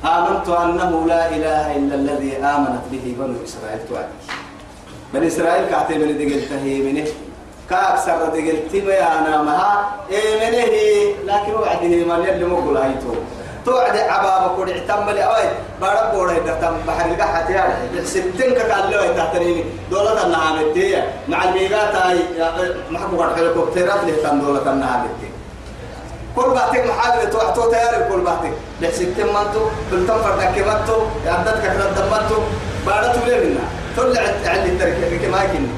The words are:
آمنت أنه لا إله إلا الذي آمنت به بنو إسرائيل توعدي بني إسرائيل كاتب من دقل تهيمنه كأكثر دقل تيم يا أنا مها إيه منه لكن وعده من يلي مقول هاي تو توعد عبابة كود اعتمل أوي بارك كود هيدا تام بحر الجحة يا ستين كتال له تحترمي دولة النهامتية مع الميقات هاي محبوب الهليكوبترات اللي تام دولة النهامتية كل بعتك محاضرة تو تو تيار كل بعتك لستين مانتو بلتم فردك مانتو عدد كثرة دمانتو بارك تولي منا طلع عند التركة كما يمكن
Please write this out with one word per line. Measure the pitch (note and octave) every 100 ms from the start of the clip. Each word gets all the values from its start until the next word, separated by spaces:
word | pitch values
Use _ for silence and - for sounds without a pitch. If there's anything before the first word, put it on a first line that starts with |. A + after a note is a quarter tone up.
آمنت | D#3+ F3 F3 F#3 -
أنه | F3 E3+ F3 F3+ D#3+ E3
لا | E3 E3
إله | D#3 D#3 D#3 D3+ C#3+
إلا | C#3
الذي | C#3 C#3 C3 C3+ C3+
آمنت | C#3 D3 C3+ B2 A#2+
به | C3 B2 B2
بنو | C3 A#2+
إسرائيل | - A2 G#2+ G#2+ -
توعدي | - - - - - - - - - - - -
بني | C3+ E3
إسرائيل | D#3 E3 F3 -
كاتب | - - D#3
من | D3+ C#3+
دقل | C#3+ C#3 -
تهيمنه | C#3 C3+ C#3 C#3 C#3+ D3+ D3+ - - - - -
كأكثر | F#3 - - - E3 D#3+
دقل | D#3+ D#3 D#3 D#3+
تيم | F#3+ G3
يا | F#3+ E3+ D#3+
أنا | D#3 F#3+
مها | F#3+ F#3 G3 G3+ G3+ - F3+
إيه | G3+ G#3+ G#3+ A3+
منه | A#3+ A3+ G#3+ G#3 G#3 G3+ G3 G3
لكن | G3+ G#3
وعده | G#3+ - E3 F3
من | E3+ E3+ E3+ F#3
يلي | F3+
مقول | F3 F3 D3 C3+
هاي | C3+ B2+
تو | B2 A2+ A#2 - - - -
توعد | B3+ B3+ -
عبابة | - G3 F#3+ F#3+ F#3 F#3
كود | F#3
اعتمل | F3 - G#3 G#3 G3+
أوي | - A3 - - - -
بارك | F#3+ G#3+ A3
كود | G3 F3+
هيدا | E3+ D#3+ D#3+
تام | E3+ D#3+ D#3+
بحر | E3+ E3
الجحة | E3+ E3 E3+ E3+
يا | F#3+ F#3 - - F3
ستين | - F#3 F3+ F3+ B3+
كتال | B3 A3 G3+ G3
له | D#3 F3 -
تحترمي | G#3 F3 F3 E3 D#3+ - -
دولة | F#3+ G3+ - F3
النهامتية | E3 D#3+ D#3+ D#3 F3 G3 - - - -
مع | E3+
الميقات | F#3 F#3 F#3+ G#3+ -
هاي | F#3+ F#3 F3 D#3+ E3 E3 E3 F3+ E3+ -
محبوب | E3 F#3 E3+
الهليكوبترات | E3 E3 E3+ E3 - F3+ F3+ G3+
اللي | E3+ D3+
تام | D3+ C#3+
دولة | C#3 C#3 C3+
النهامتية | C3+ C3 - - A#2+ - - - - - - - - - - - -
كل | B3+
بعتك | B3+ - B3+ A#3+
محاضرة | - A#3+ A#3+
تو | G3+ A3 A3+
تو | A#3+ A#3
تيار | A#3 A#3 - F3+
كل | F#3+
بعتك | E3+ D#3+ D#3+ D3+ - -
لستين | E3 F3+ F3+ - -
مانتو | G#3 G#3 G#3+ A3 - -
بلتم | F3+ F3+ -
فردك | G3+ F#3+ F#3 F#3+ G#3
مانتو | G#3+ - A3+ A3 - -
عدد | F3 A3 A3
كثرة | G3+ F#3+ G3 - G#3
دمانتو | A3 G#3+ A3 - - - - C#4
بارك | - B3
تولي | A#3+ A#3+ B3
منا | - - - - - -
طلع | B3+ A#3+ G3+ - E3+
عند | F#3 F#3
التركة | F3+ F3 - E3+ C3 -
كما | F#3+
يمكن | F#3+ E3+ C3